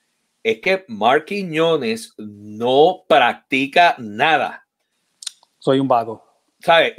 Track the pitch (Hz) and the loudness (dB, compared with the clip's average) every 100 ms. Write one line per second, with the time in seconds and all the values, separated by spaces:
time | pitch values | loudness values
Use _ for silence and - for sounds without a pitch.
0 | _ _ _ _ 110 110 185 190 - 107 | _ _ _ _ -6 -4 -2 -4 -6 -4
1 | 110 147 156 202 185 156 165 160 120 113 | 0 0 -2 -8 -6 -2 0 0 -4 -8
2 | - - 107 104 107 107 120 135 165 185 | -10 -18 -18 -18 -16 -6 0 4 4 2
3 | - 151 120 - - 131 139 175 175 - | 0 2 2 -2 -4 -4 0 4 4 2
4 | 110 104 151 151 98 - _ _ _ _ | -6 -4 0 0 -2 -8 _ _ _ _
5 | _ _ - _ _ _ - 135 135 123 | _ _ -20 _ _ _ -2 0 2 0
6 | 113 110 _ _ _ _ - 165 127 | -2 -12 _ _ _ _ 2 2 2